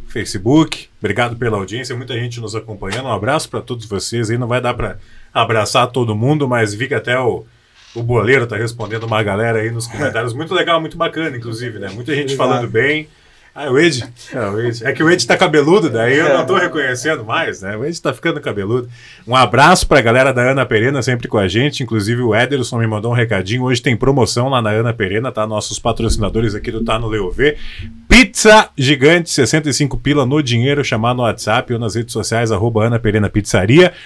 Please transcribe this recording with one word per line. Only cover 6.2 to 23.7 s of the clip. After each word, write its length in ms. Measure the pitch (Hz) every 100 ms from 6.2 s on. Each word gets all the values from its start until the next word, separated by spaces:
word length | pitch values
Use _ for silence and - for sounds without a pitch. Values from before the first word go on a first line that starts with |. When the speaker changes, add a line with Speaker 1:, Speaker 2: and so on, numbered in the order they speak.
| 123 151 139
Speaker 1:
mas 260 | 120 107
vi 140 | 104 135
que 60 |
até 240 | 123 120 127
o, 240 | 120 87 - _ _ _ -
o 80 | 117
Boleiro 440 | 117 120 104 135 117
tá 100 | 104
respondendo 480 | 113 - 104 110
uma 180 | 113 110
galera 380 | 101 98 117 113
aí 100 | 113
nos 160 | 117 117
comentários. 480 | - 139 113 120
Muito 200 | 120 160
legal, 260 | 180 156 165
muito 160 | 160 165
bacana, 400 | 165 160 160 123
inclusive, 420 | 117 110 123 104
né? 100 | 98
Muita 220 | 104 120
gente 180 | 143 135
Speaker 2:
Obrigado. 140 | 135 127
Speaker 1:
falando 200 | 135 113
bem. 380 | 110 135 151 151 _ _ _ _ -
Ah, 120 | 143
o 60 | 131
Ed? 260 | 170 131 110 - -
É, 60 | 131
o 220 | 101 104
Ed. 260 | 120 117 131
É 60 |
que 100 | -
o 80 | 160
Ed 160 | 180 -
tá 100 | 170
cabeludo, 540 | 180 151 143 208 156
daí 260 | 113 117 143
eu 120 | 160
não 140 | 131 123
tô 100 | 185
Speaker 2:
É. 40 |
Speaker 1:
reconhecendo 640 | 175 165 135 120 147 151
mais, 360 | 110 151 139 90
né? 160 | 95 107
O 80 |
Ed 160 | 143 170
tá 140 | 151
ficando 260 | 120 165 147
cabeludo. 480 | 143 104 98 127 120 - - - -
Um 80 |
abraço 500 | 127 123 123 151 180 -
pra 120 | 143
galera 320 | 113 123 135
da 100 | 123
Ana 220 | 123 135
Perena, 380 | 120 110 123 143
sempre 240 | 120 123 -
com 120 | 110
a 100 | 95
gente. 340 | 107 143 -
Inclusive 400 | 120 110 101 120
o 100 | 120 104
Ederson 420 | 127 139 120 120
me 80 | 113
mandou 240 | 107 117
um 40 | 120
recadinho. 480 | 117 98 95 123
Hoje 180 | 127